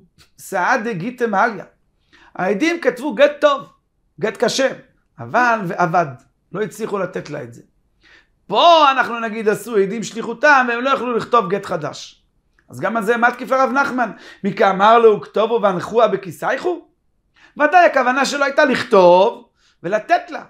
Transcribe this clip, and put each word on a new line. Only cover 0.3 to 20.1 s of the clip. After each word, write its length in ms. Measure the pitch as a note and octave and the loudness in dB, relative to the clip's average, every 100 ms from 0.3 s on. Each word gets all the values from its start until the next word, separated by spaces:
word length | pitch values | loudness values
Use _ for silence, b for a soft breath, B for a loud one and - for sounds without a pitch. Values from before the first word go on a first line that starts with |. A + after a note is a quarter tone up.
| _ | _
סעדה 560 | - F#3+ F#3+ B3+ A3+ | -8 -4 0 0 -2
גיטה 340 | F#3 A3 B3 A3+ | -6 -8 -4 -2
מעליא. 360 | G3 A#3 F#3+ - _ _ _ _ b b - | 0 0 -2 -16 _ _ _ _ b b -6
העדים 460 | F#3 G3+ E4 E4+ | -4 0 -2 -2
כתבו 320 | C4 - C#4+ | -4 -4 -6
גט 180 | G#3+ D4 D4 | 2 2 2
טוב, 280 | D4 C4+ - _ _ _ _ - | 0 0 -6 _ _ _ _ -8
גט 240 | G#3+ - | -6 -2
כשר, 300 | A3 A#3 C4 G3 _ _ _ - | -2 0 -4 -4 _ _ _ -20
אבל 400 | A#2 G#3 B3 A3+ F3 | -6 -2 0 0 -4
ועבד, 380 | - F3 F3+ D#3 B2 _ _ _ | -2 0 0 -2 -6 _ _ _
לא 100 | F3 | -8
הצליחו 380 | G#3+ - A3 G3+ | -8 -8 -8 -6
לתת 300 | F3 F3+ D3 | -6 -8 -10
לה 140 | C#3+ | -12
את 100 | A#2+ | -14
זה. 80 | A#2 _ _ _ _ b b b _ - | -18 _ _ _ _ b b b _ -4
פה 440 | G#3+ E4 E4 C#4+ | 2 4 6 4
אנחנו 280 | C4 G#3 A#3 | 2 -2 -4
נגיד 300 | A3+ A3 G#3+ | -8 -4 -2
עשו 280 | G3+ A#3 G#3+ | -2 -2 -2
עדים 260 | G3 A3+ | -2 -4
שליחותם, 640 | F3+ A3+ G#3+ A#3 D4 C4+ B3 | -10 -10 -10 0 2 4 2
והם 120 | A#3 | -2
לא 80 | C4 | -2
יכלו 280 | C4+ B3 A3+ | -2 -2 -6
לכתוב 320 | - A#3+ F3+ | 0 0 0
גט 160 | G3 - | -6 -6
חדש. 580 | F3 C#3+ - - _ _ _ _ _ _ | -8 -8 -14 -20 _ _ _ _ _ _
אז 100 | B2 | -8
גם 180 | F#3 A3+ | -4 -2
על 60 | |
זה, 140 | G3+ A#3 | 0 2
מה 140 | A#3+ | 0
תקיף 200 | A#3+ G#3+ | 0 -2
לרב 180 | C4 B3+ | 0 0
נחמן? 400 | C4+ A#3+ B3+ A3 - B B | 0 -2 -2 -6 -8 B B
מי 100 | G3 | -6
כאמר 460 | F3 G3+ F#3+ G#3 A#3 | 0 2 4 4 6
לו, 220 | A3+ G3 | 6 4
כתובו 380 | - G3+ A3 A#3 | -2 -2 0 0
והנחוה 460 | G3+ F3+ D3+ A3+ G#3+ | 0 -2 -4 0 2
בכיסייכו? 800 | F#3+ F3 - - C4 F4 E4 - _ _ _ _ _ b A3+ | 0 -8 -8 -6 -4 -4 -8 -12 _ _ _ _ _ b -2
ודאי 280 | D4 F4+ E4 | 2 4 4
הכוונה 400 | C4+ B3 C4+ B3 | 2 -2 0 -2
שלו 180 | C#4 | -2
הייתה 220 | C#4 C#4 D4 | -2 2 2
לכתוב 840 | A#3+ - G3 F3+ F3+ G#3+ - _ _ _ _ | 2 2 6 8 6 4 -2 _ _ _ _
ולתת 380 | E3 G#3+ - | -6 -4 0